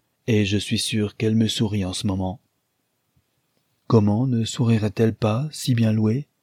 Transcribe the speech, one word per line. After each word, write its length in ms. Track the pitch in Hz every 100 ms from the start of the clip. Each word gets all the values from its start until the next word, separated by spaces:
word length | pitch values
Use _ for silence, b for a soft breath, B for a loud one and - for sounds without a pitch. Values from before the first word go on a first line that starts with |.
| _ _ -
et 180 | 107 98
je 120 | 101
suis 220 | - 110
sûr 360 | - 110 101 -
qu'elle 200 | 110 110
me 120 | 110
sourit 380 | - 110 104 92
en 80 |
ce 140 | 95 104
moment. 320 | 95 92 - _ _ _ _ _ _ _ _ _ _ _ _ _ _ -
Comment 400 | 113 101 104 135
ne 160 | 117
sourirait-elle 680 | 113 - 117 113 104 110 110
pas, 340 | 107 107 110 151
si 240 | - - 117
bien 180 | 113
louée ? 340 | 110 107 123 - _